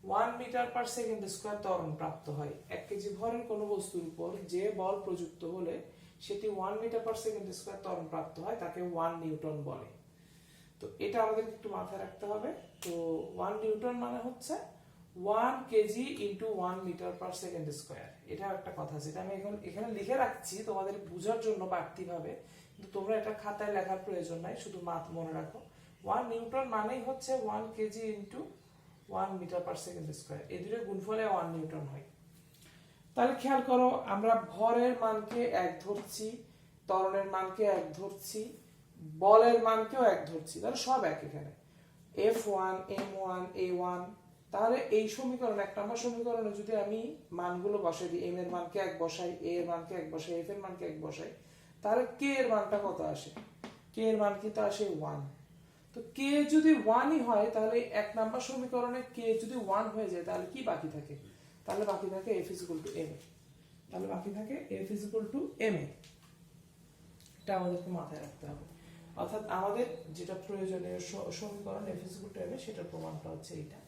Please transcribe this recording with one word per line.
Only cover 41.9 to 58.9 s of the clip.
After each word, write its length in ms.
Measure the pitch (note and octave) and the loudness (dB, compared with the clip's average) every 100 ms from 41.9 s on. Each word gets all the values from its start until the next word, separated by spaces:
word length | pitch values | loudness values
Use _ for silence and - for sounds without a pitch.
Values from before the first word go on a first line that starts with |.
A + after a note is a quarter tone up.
| - - - G#3 | -20 -12 2 4
এফ 200 | A3+ G#3 | 4 2
ওয়ান, 280 | G3 F#3+ F#3 F#3+ | 2 2 -2 -4
এম 200 | G3 G3 G3 | -4 -4 -4
ওয়ান, 260 | F#3+ F3+ F3+ | -4 -4 -4
এ 120 | F#3 F#3 F3+ | -2 0 2
ওয়ান। 360 | F3+ F3+ F3+ G#3+ - - - | 0 -2 -6 -12 -20 -20 -6
তাহলে 240 | G3+ A3+ B3+ - G#3+ | 2 4 4 6 4
এই 80 | G#3+ | 4
সমীকরণ, 500 | - B3+ B3 B3 G3+ G3 | -2 -2 0 0 0 0
এক 60 | - | -2
নম্বর 180 | G#3 A#3 | -2 -2
সমীকরণে 560 | A#3+ A#3 A#3 A#3 G#3+ G3+ | -2 -2 0 0 0 -2
যদি 120 | G#3 G#3+ | 0 0
আমি 160 | G3 A3 A#3 D#4 - F3 | 2 -2 -4 -8 -8 -4
মানগুলো 360 | F3 F3+ G3 G#3 | -2 0 2 2
বসাই 300 | E3+ E3 F3 | 2 0 -2
দিই, 120 | E3+ F3 | -2 -2
এম 80 | F3+ | -2
এর 60 | F3 F3 | -2 -4
মানকে 220 | E3+ G3+ F#3 | -2 -2 -2
এক 60 | D#3+ | 0
বসাই, 280 | E3 E3 F3 F3 | -2 0 -4 -4
এ 120 | E3+ F3 | -2 0
এর 80 | E3+ | 0
মানকে 240 | E3+ E3 F3+ | -2 -4 -6
এক 60 | D#3 | -4
বসাই, 200 | D#3+ E3 E3+ | -6 -4 -4
এফ 80 | D#3+ | -4
এর 100 | G3+ | -6
মানকে 200 | G3 F3+ E3+ | -8 -6 -8
এক 60 | D#3 | -6
বসাই, 260 | D#3 - D#3+ - - - - - | -8 -8 -10 -12 -20 -20 -20 -4
তাহলে 200 | G#3 A3+ B3 - | 4 6 4 2
কে 120 | C#4 C4+ | 2 4
এর 80 | A#3+ | 6
মানটা 220 | A3 G#3 G#3 G3+ | 6 4 2 2
কত 140 | - D#3 | 0 -2
আসে? 160 | D3+ - - - - - - - | -2 -6 -12 -14 -14 -16 -16 -12
কে 80 | - A3 | 2 4
এর 60 | G#3+ | 6
মান 120 | G#3 G3+ | 4 2
কি 80 | G#3+ G#3+ | -2 2
তো 40 | |
আসে 220 | G#3 - G3+ D#3+ | 2 4 0 0
ওয়ান। 200 | D3+ D3 C#3 - - - - - - | -2 -4 -8 -12 -20 -20 -20 -20 -16
তো 80 | - - | -14 -12
কে 160 | - C#4 D4 D4 | -2 2 4 8
যদি 160 | D#4 D#4 D#4 | 8 10 8
ওয়ানই 360 | G#3 A#3+ C4+ D#4 A#3 | 8 6 6 4 6
হয়, 220 | G#3+ A3 | 6 6
তাহলে 220 | A3 A3 A#3 A#3+ G#3 | 4 4 4 2 0
এক 60 | G#3 A3+ | 0 0
নম্বর 220 | A3 B3+ | 0 0
সমীকরণে 600 | B3 C4 B3 B3 A#3+ | -2 -4 -2 0 0